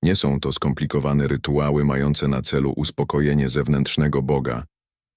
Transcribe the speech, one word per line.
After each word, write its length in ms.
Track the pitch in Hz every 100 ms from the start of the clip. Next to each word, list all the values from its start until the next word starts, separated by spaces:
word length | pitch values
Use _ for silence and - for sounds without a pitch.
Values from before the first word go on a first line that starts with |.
Nie 140 | 87 98
są 240 | 71 69
to 120 | 69
skomplikowane 760 | 65 71 65 71 73 71 71 69
rytuały 560 | 69 - 73 73 73
mające 440 | 73 67 71 73 71
na 140 | 65
celu 300 | - 69 69 -
uspokojenie 720 | 73 - 73 73 73 71 65
zewnętrznego 760 | 71 69 69 67 - 73 69
Boga, 420 | 65 69 62 60 - _ _ _ _